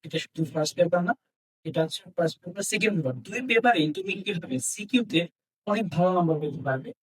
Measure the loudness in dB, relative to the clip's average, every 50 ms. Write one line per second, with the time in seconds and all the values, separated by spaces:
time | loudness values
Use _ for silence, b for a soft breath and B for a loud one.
0 | _ -6 -6 -6 -6 -6 _ -4 -4 -2 0 -2 -2 -2 2 2 2 4 4 2
1 | 2 2 -2 _ _ _ _ _ _ _ _ _ _ -4 0 0 0 0 -2 -10
2 | -14 -8 -2 0 0 0 0 _ _ -14 -8 -6 -4 -2 -2 0 0 2 2 0
3 | 0 -2 -4 -4 -8 -8 -8 -6 -2 2 2 4 6 6 4 6 4 2 0 -2
4 | -4 -4 -6 -6 -4 -4 -4 -4 -4 -4 -6 -4 -4 -6 -6 -8 -8 0 2 2
5 | 2 4 0 0 0 0 _ _ _ _ _ _ _ -2 0 0 0 0 2 4
6 | 4 4 4 4 4 4 2 0 0 -4 -6 -4 -2 -2 -2 -2 -4 -10 -16 _